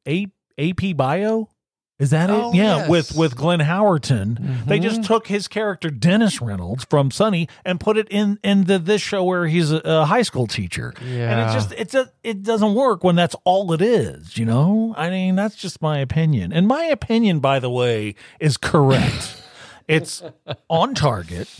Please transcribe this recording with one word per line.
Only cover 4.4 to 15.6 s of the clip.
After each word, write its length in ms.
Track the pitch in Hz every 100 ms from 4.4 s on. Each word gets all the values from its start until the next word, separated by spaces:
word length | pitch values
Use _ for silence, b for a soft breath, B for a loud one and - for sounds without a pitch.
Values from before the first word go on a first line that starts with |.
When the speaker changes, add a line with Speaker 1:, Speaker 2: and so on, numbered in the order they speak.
| - 120 110
Speaker 1:
They 120 | 156
just 160 | 220 226
Speaker 2:
Mm-hmm. 60 | 202
Speaker 1:
took 200 | 226 226
his 180 | 202 -
character, 400 | 214 214 185 165
Dennis 540 | 127 160 208 220 -
Reynolds, 420 | 110 98 87 123 -
from 200 | 147 139
Sunny, 380 | - 220 170 160 B
and 140 | 185 180
put 160 | 214 220
it 120 | 208
in, 280 | 202 208 208
in 220 | 202 202
the, 140 | 185 196
this 220 | 165 214
show 220 | - 196
where 220 | 180 180 165
he's 240 | 170 151
a, 80 | 156
a 200 | 156 160
high 180 | 151 233
school 240 | 226 127 117
teacher. 440 | - 90 - 120 -
And 80 | 127
it 80 | 123
Speaker 2:
Yeah. 360 | 117 117 113
Speaker 1:
just, 180 | 110 104
it's 220 | - -
a, 160 | 269 254 _
it 180 | 226 202
doesn't 320 | 202 220 214
work 280 | 214 262 185
when 100 | 185 175
that's 200 | 170 -
all 280 | 180 190 190
it 80 | 160
is, 560 | 214 208 98 67 82 117
you 80 |
know? 500 | 113 120 170 214 226 175
I 100 | 165
mean, 260 | 185 185 185
that's 180 | 214
just 240 | -